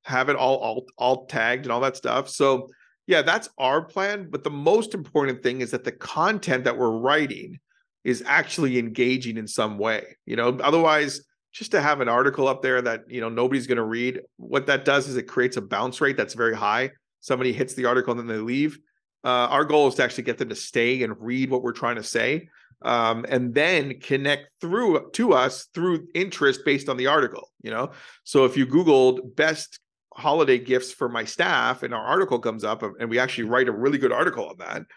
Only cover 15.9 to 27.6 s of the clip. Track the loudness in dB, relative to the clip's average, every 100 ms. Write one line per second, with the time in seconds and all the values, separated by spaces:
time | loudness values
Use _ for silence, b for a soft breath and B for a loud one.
15.9 | -2 -2 0 -4 -2 -2 0 -2 0 -2
16.9 | -8 _ _ -6 -2 -2 -2 -4 -2 0
17.9 | 2 0 -4 -4 -6 -4 -2 -2 -4 _
18.9 | _ _ _ -2 0 2 2 2 4 4
19.9 | 2 -2 -2 -6 -4 -6 -8 -6 -2 0
20.9 | 0 -2 -4 -6 -4 0 2 2 0 -4
21.9 | -4 -4 -2 0 -2 -6 b b b 0
22.9 | 2 2 0 0 -2 0 2 2 2 -2
23.9 | -8 -4 -2 0 -2 -4 _ -4 0 2
24.9 | 2 0 -2 4 4 4 -2 -12 -4 -2
25.9 | -2 -4 -4 -4 2 2 2 0 0 -2
26.9 | -2 2 2 2 -4 -16 _